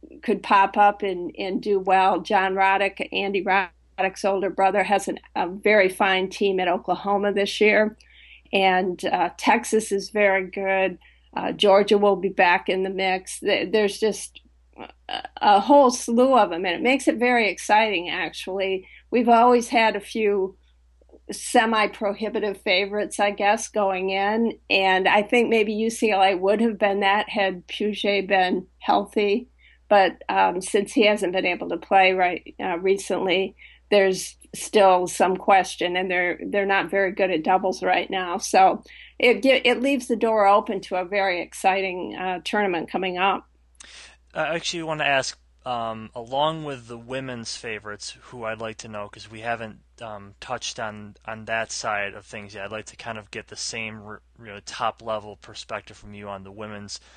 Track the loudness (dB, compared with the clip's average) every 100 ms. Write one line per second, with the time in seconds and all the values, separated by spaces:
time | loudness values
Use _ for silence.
0 | -20 -14 -4 -4 2 4 4 4 4 4
1 | -4 -6 -8 -8 -6 -6 -2 -2 2 4
2 | 4 2 0 0 2 2 2 2 0 -4
3 | -8 -4 -2 -2 0 0 0 _ _ -4
4 | -4 -2 -2 0 -2 2 2 2 2 0
5 | 0 -8 -8 -6 -6 -2 4 4 4 2
6 | 2 2 -2 -2 0 0 0 -2 -2 -4
7 | 0 0 0 0 -2 2 4 4 2 -2
8 | _ -20 -20 -20 _ 0 2 2 0 -4
9 | -4 -2 -2 -2 0 0 2 -2 -2 -6
10 | -4 0 2 2 -2 -6 -2 0 0 -4
11 | _ _ _ -8 -6 0 4 6 6 4
12 | 4 2 -2 2 4 4 0 -2 -2 -2
13 | -2 -4 -6 -8 -2 -2 0 0 0 0
14 | -4 -4 -12 -20 _ _ _ -20 -20 -20
15 | -12 -12 -12 -2 4 4 6 6 6 2
16 | -2 2 4 6 4 0 -4 -2 0 0
17 | 0 0 2 2 0 -2 2 4 4 0
18 | -4 -6 -6 -8 -8 -4 -4 -4 -8 -20
19 | _ 0 6 6 8 6 4 2 2 0
20 | -6 -2 0 0 -2 -6 _ _ _ _
21 | _ -20 _ -14 0 2 2 0 -2 -2
22 | -6 -4 -6 -4 -4 -6 -2 0 0 -4
23 | -6 -2 -2 0 0 0 -2 -2 -2 -2
24 | -2 0 0 0 -2 -4 _ 0 4 2
25 | 4 2 2 0 2 2 0 0 -4 -2
26 | 0 2 2 2 2 2 0 0 0 2
27 | 2 2 0 -2 -2 -2 -12 -4 -4 -2
28 | -2 -2 0 2 2 -2 -6 _ 0 0
29 | 0 -2 0 -2 -4 _ _ _ _ 4
30 | 4 0 -4 0 2 0 -2 -2 0 2
31 | 2 2 0 -2 -2 -4 -6 -8 2 4
32 | 4 4 0 -2 -12 -10 -6 -4 0 -2
33 | -2 -4 0 0 -2 -8 -20 -20 _ 4
34 | 4 0 -6 -16 _ -14 -2 4 6 6
35 | 2 0 0 0 4 4 4 -4 -4 -2
36 | -2 -2 -2 -4 -4 -2 0 0 0 -2
37 | -2 0 0 0 2 0 0 -4 -2 -2
38 | -2 -6 -6 -6 0 4 6 4 -8 -20
39 | -20 _ 2 2 4 2 2 0 0 -2
40 | -2 -2 0 4 6 4 2 -8 -4 -6
41 | -4 -2 0 -2 -6 -2 0 0 -2 -6
42 | -8 -8 -6 -6 -4 -2 0 -2 -4 -6
43 | -4 0 0 0 -6 _ _ _ -20 -20
44 | -20 _ _ -6 -4 -4 -6 -8 -6 -4
45 | 0 0 -2 -8 _ _ -8 -6 -6 -8
46 | -12 -14 -6 -2 -2 -2 -10 -12 -14 -18
47 | -10 -10 -8 -10 -12 -12 -10 -12 -12 -14
48 | -14 -16 -20 -12 -10 -8 -10 -12 -14 -12
49 | -12 -16 -20 -12 -8 -6 -8 -16 _ _
50 | -16 -16 -18 -20 -12 -10 -10 -8 -10 -10
51 | -18 -18 -16 -14 -6 -6 -4 -6 -4 -4
52 | -4 -10 -16 -16 -16 -14 -12 -12 -14 -16
53 | -12 -12 -12 -16 -14 -12 -10 -10 -10 -12
54 | -16 -20 _ _ -18 -18 -16 -6 -6 -6
55 | -8 -8 -8 -18 -20 -20 -12 -12 -12 -20
56 | -18 -16 -14 -14 -14 -16 -14 -14 -14 -16
57 | _